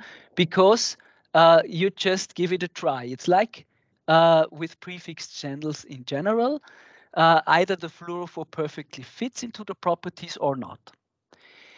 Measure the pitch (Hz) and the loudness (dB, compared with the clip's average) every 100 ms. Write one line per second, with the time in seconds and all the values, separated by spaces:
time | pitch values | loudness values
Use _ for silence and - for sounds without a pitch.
0 | - - _ - 165 190 190 226 - - | -8 -20 _ -4 -2 4 4 4 0 -10
1 | _ _ _ 160 165 165 143 165 196 - | _ _ _ 4 6 6 4 -2 -4 -2
2 | 190 185 - - 175 180 175 - 160 131 | -2 -2 -4 -6 -4 -4 -6 -6 -4 -4
3 | 123 131 - 180 233 - _ _ _ _ | -6 -6 0 2 0 -6 _ _ _ _
4 | - 165 165 160 160 151 165 - - 180 | 2 4 6 4 2 -4 -14 -14 -18 -16
5 | - 160 - - 147 139 156 147 - 131 | -16 -18 -16 -12 -12 -8 -10 -10 -14 -18
6 | 123 139 190 226 240 294 - _ _ _ | -10 -6 -2 -2 -2 -4 -10 _ _ _
7 | _ - 165 160 156 160 185 185 170 - | _ 2 4 4 2 2 0 -4 -8 -14
8 | 170 175 175 - 156 - 151 - 147 - | -12 -10 -10 -12 -12 -8 -8 -10 -16 -18
9 | 127 - 247 - 240 - 208 190 180 170 | -18 -10 -10 -10 -14 -14 -16 -6 -4 -4
10 | 180 - 175 - 143 131 117 - _ _ | -6 -14 -16 -6 -6 -6 -10 -16 _ _
11 | _ _ _ _ _ _ _ | _ _ _ _ _ _ _